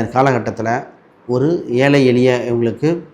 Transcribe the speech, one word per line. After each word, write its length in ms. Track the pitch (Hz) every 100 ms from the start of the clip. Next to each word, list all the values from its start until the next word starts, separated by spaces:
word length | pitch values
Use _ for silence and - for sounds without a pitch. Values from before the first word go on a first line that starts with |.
| 113 123
காலகட்டத்துல 540 | 135 123 107 104 113 123 - - _ _ -
ஒரு 220 | 127 143 123 - 120 139
ஏழை 160 | 143 127
எளிய 180 | 123 127 123 117
இவங்களுக்கு 400 | 117 117 110 151 175 -